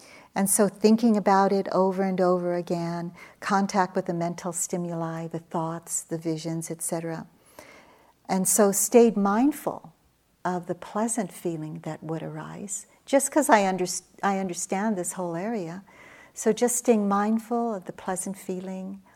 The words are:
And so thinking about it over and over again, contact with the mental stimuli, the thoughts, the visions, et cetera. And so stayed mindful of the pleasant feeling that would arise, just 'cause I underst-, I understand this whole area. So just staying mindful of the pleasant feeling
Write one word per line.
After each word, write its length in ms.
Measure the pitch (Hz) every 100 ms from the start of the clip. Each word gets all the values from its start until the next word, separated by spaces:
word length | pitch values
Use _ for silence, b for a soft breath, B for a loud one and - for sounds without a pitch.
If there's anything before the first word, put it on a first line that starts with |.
| B B B
And 140 | - 196
so 200 | - 202
thinking 480 | - 214 226 233 208
about 360 | 190 196 196
it 160 | 196 190
over 340 | 185 190 185
and 180 | 190 185
over 340 | 180 180 175
again, 580 | 175 170 175 170 170 175 B B B
contact 560 | - 196 196 208 185 190
with 100 | 185
the 80 |
mental 380 | 170 170 175 180
stimuli, 720 | 165 - 185 175 165 165 165 165
the 140 | 165
thoughts, 640 | 170 175 160 165 - -
the 160 | - 165
visions, 520 | 165 156 165 165 160
et 120 | 165
cetera. 440 | - 165 165 165 - B B B B B B B B B -
And 200 | 190 185
so 220 | - 202
stayed 460 | 196 - 240 233 208
mindful 760 | 196 208 277 302 - - 165 - _ _ _ _
of 220 | 175 180 175
the 80 |
pleasant 580 | 175 - 208 233 - 185
feeling 480 | - 180 165 156 165
that 220 | 160 156
would 200 | 156 160
arise, 640 | 156 151 156 165 202 - - b
just 260 | - 277 277
'cause 200 | 311 285
I 120 | 220
underst-, 420 | 196 185 180 - - -
I 160 | 196 196
understand 580 | 190 175 - 190 220 190
this 180 | 170
whole 200 | - 175
area. 480 | 165 202 233 165 180 B B B B B
So 200 | - 226
just 240 | 220 240 -
staying 320 | - 220 202
mindful 680 | 196 208 226 - 240 233
of 120 | 202 180
the 60 |
pleasant 460 | - - 185 196 196
feeling 640 | - 180 185 190 190 196 b